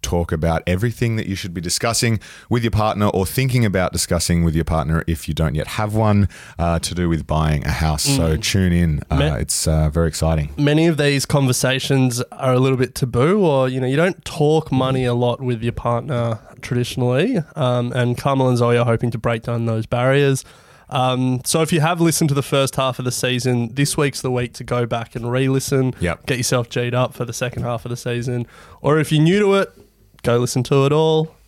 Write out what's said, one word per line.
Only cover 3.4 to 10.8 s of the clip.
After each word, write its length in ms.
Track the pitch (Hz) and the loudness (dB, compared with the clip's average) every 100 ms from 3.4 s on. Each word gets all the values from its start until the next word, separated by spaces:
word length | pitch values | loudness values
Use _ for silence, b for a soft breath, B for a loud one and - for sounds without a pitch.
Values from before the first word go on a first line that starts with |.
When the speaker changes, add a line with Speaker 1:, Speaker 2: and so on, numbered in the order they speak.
| 131 123 | 0 2
Speaker 1:
about 280 | 113 95 90 | 2 2 0
discussing 520 | - - 87 - 85 | -2 -2 -2 2 2
with 100 | 85 | 2
your 100 | 80 | 2
partner 380 | 80 80 71 80 - | 0 -2 0 -2 -2
if 180 | 82 - | -4 -4
you 80 | |
don't 220 | 78 80 76 | -2 0 -2
yet 100 | - | -6
have 300 | - 107 107 | -4 -2 0
one, 320 | 110 101 101 B B B | 2 4 2 B B B
uh, 180 | 85 82 | 0 0
to 160 | - | -2
do 140 | 85 87 | -2 0
with 180 | 82 73 | 0 0
buying 400 | 78 78 76 - | 0 2 0 -2
a 40 | |
house. 320 | - 80 76 | -2 0 0
So 320 | - 139 82 78 | 0 0 2 0
Speaker 2:
Mm. 60 | |
Speaker 1:
tune 300 | - 101 92 | 0 0 2
in. 280 | 87 85 73 - | 2 2 0 -2
Uh, 60 | - | 0
Speaker 2:
Ma- 180 | 76 | 0
Speaker 1:
it's, 320 | 67 - - - | -2 -4 -4 0
uh, 240 | 78 78 | 2 2
very 160 | 80 82 | 2 0
exciting. 440 | - 80 80 73 - | 0 0 0 -2 -2
Speaker 2:
Many 300 | 147 151 | 0 4